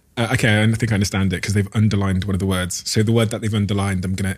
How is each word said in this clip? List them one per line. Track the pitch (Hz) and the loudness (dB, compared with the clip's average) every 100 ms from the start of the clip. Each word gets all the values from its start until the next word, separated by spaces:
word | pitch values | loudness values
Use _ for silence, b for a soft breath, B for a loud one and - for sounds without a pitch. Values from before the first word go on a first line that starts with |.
| b - | b -8
Uh, | 113 | -4
okay, | 127 117 107 | 0 2 2
I | 110 | 2
think | 113 110 | 0 0
I | 101 | 0
understand | 101 95 98 | 0 0 0
it | 87 | -2
'cause | - | 0
they've | 101 95 | 0 0
underlined | 110 107 101 98 92 98 | 0 2 2 0 0 -2
one | 92 | -2
of | |
the | 95 | 0
words. | 92 90 - - | -2 -2 -6 -2
So | 117 | 0
the | 107 | 2
word | 117 113 | 4 2
that | 113 | 0
they've | 110 | -2
underlined, | 110 98 101 98 95 92 | 0 0 0 0 -2 -2
I'm | |
gonna | 95 95 | -2 -4